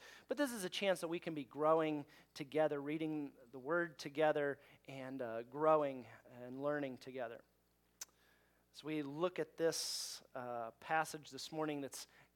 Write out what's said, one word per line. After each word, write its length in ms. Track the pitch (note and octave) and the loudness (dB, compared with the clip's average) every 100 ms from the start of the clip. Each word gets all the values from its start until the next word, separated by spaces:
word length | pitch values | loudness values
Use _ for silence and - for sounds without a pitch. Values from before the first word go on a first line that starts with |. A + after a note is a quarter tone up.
| - - - | -20 -12 -4
But 80 | B3+ | 0
this 160 | C#4 | 0
is 120 | A#3 | 0
a 40 | F#3 | -4
chance 320 | - G3 F3 | 0 2 2
that 80 | E3 | 0
we 120 | E3+ | -4
can 140 | E3+ | -4
be 100 | D3+ | -6
growing 600 | B2+ C#3 D3+ D#3+ D#3 D3 C#3 - - | -6 2 6 6 6 0 -4 -14 -16
together, 460 | - C#3 D3+ D3+ C#3+ | -12 -2 4 4 2
reading 500 | C#3+ D#3 D#3 D3+ C#3+ - A#2+ | -2 -2 -2 -2 -6 -10 -16
the 80 | C3 | -8
Word 360 | C3 F3 E3+ D3 | 0 0 0 -4
together, 640 | D#3 C#3+ D#3 D3 C#3+ C3+ - - - | -6 2 4 4 2 -2 -10 -20 -14
and, 340 | C3+ C3 C3+ | -10 -8 -6
uh, 200 | A#2 A2+ B2 | -4 -6 -6
growing 540 | C#3+ D#3 D#3 C#3+ C3 A2+ - - B2 | 2 6 6 4 -2 -10 -18 -20 -14
and 160 | B2 C3 | -10 -4
learning 380 | C#3+ D3 C3+ A#2+ | -2 0 -2 -6
together. 380 | C3+ B2+ A#2 A#2+ - _ _ _ _ - - _ _ _ _ _ _ - | -10 -8 -8 -10 -18 _ _ _ _ -18 -18 _ _ _ _ _ _ -10
As 60 | |
we 200 | D3 D#3 | -4 -2
look 360 | C#3 D3+ F3+ F3 | -2 0 0 0
at 180 | D3 - | -4 2
this, 640 | E3 - - - - - - | 2 2 -2 -4 -6 -10 -12
uh, 380 | C3 B2 A#2+ A2+ - | -8 -6 -4 -6 -8
passage 500 | - D#3+ D#3 D#3 C#3+ | 0 2 2 -4 -10
this 220 | C3 - | -12 -6
morning 280 | D#3 D#3 C#3+ | -2 -2 -2
that's 280 | C3+ - - - - | -4 -8 -14 -20 -20